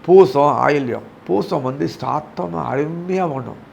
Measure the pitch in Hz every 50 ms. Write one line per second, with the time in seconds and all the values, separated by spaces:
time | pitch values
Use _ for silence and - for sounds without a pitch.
0 | - 165 180 190 185 - - 139 143 147 131 113 127 135 147 147 135 120 110 107
1 | 107 - - - - - 175 202 185 - 190 156 131 127 135 143 165 160 - -
2 | - 127 127 151 156 - - - 185 175 165 165 143 123 123 139 151 156 165 170
3 | 175 180 185 185 185 165 139 131 123 110 107 - - -